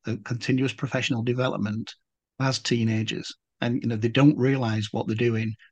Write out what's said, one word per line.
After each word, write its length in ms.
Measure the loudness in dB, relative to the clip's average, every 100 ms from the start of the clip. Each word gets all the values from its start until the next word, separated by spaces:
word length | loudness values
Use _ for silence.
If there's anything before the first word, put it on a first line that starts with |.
| -6
the 120 | -6
continuous 560 | -4 -4 0 2 0
professional 500 | -2 -4 -2 0 -2
development, 680 | 0 0 0 0 -2 -4 -8 -14 _ _ _ -2
as 200 | -2 -2
teenagers. 760 | 0 2 2 2 -2 -6 -10 -16 _ _
And, 200 | -2 0
you 80 | -2
know, 60 | -2
they 140 | 0
don't 280 | 6 6 6
realise 520 | 2 2 0 0 -2
what 160 | -4 -2
they're 80 | 0
doing. 400 | 0 0 -2 -6 -16